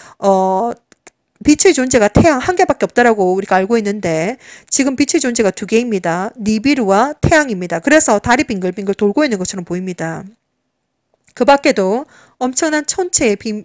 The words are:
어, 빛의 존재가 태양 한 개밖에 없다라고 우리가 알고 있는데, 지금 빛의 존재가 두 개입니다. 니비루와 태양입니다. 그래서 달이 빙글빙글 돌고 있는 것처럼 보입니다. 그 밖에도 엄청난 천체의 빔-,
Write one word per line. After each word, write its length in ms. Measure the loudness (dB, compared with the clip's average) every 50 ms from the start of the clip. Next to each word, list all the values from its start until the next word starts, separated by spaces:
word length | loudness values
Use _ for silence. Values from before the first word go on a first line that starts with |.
| -20 -20 -10 -2
어, 520 | 0 2 2 2 2 0 0 0 -2 -4 -6 -8 _ _ _ _ _ -20 -20 _ _ _ _ -2 2
빛의 280 | 2 4 4 4 4 4
존재가 360 | 2 2 0 2 2 2 2
태양 300 | 4 4 4 4 2 2
한 180 | 0 -2 0 2
개밖에 260 | 2 0 0 0 -2
없다라고 500 | -2 0 2 2 4 2 2 2 0 0
우리가 220 | 0 0 0 0
알고 220 | 0 2 2 0 0
있는데, 580 | 0 -2 -4 -4 -2 -2 -2 -2 -2 -4 -6 -8 -12 -20 -20 -20 -10 -4
지금 280 | -4 -2 -2 -2 0 -2
빛의 240 | 0 0 0 -2
존재가 300 | -2 -2 0 0 0 0
두 140 | -2 -4 -4
개입니다. 680 | -2 0 0 0 0 -2 -4 -2 -2 -2 -2 -4 -6 -8 -6
니비루와 760 | -2 -2 -2 0 0 0 0 0 2 2 2 2 2 0 -2 -2
태양입니다. 580 | 0 2 4 2 2 2 -2 -6 -6 -4 -6 -4
그래서 400 | 0 2 2 2 4 2 0 0
달이 240 | 2 0 0 0 0
빙글빙글 520 | -2 -4 -4 -4 -6 -6 -6 -4 -6 -4
돌고 280 | 0 0 0 0 0 0
있는 140 | 0 0 -4
것처럼 260 | -4 -6 -8 -8 -8
보입니다. 600 | -8 -8 -8 -6 -8 -8 -8 -8 -8 -8 -10 -12 -16 -20 _ _ _ _ _ _ _ _ _ _ _ _ _ _ _ _ _ _ _ -6
그 120 | 0 2
밖에도 600 | 4 4 4 4 0 0 0 0 0 -2 -4 -6 -8 _ -20 _ _ _ -6
엄청난 440 | -6 -4 -4 -2 -2 -2 -2 -2 -2
천체의 500 | -4 -4 -4 -4 -2 -2 0 0 0 0
빔-, 280 | -2 -4 -8 -8 -8 -10